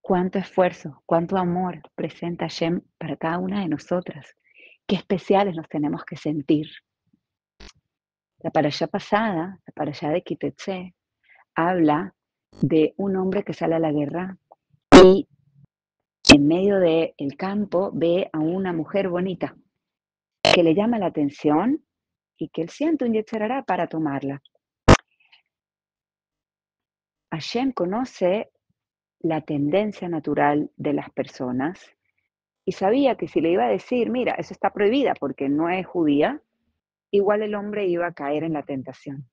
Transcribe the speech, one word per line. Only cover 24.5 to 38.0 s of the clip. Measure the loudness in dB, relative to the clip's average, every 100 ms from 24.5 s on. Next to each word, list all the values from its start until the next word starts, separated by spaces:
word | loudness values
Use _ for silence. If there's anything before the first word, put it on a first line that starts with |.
| _ _ _ 6 6 _ _ _ _ _ _ _ _ _ _ _ _ _ _ _ _ _ _ _ _ _ _ _
Hashem | -10 -6 -4 -4
conoce | -2 -4 -2 -6 -2 0 0 -4 _ _ _ _ _ _ _
la | -4 -2
tendencia | -2 -2 2 0 0 -6 -6
natural | -6 -2 0 2 2 -2 -6
de | -4
las | -4 -6
personas | -8 -8 -6 -6 -4 -4 -8 -20 _ _ _ _ _ _ _ -10
y |
sabía | -2 0 2 2 0
que | -4
si | -2
le | 0
iba | 2 0
a |
decir, | -2 -2 -2 0
"Mira, | -2 -2
eso | -4 -8
está | -4 -4
prohibida | 0 2 2 0 -2
porque | -6 -4 -2
no | 0 0
es | -2 -4
judía", | 0 2 4 2 -2 _ _ _ _ _ _ _
igual | 0 2 0
el | -2 -6
hombre | -6 -4 -2
iba | -2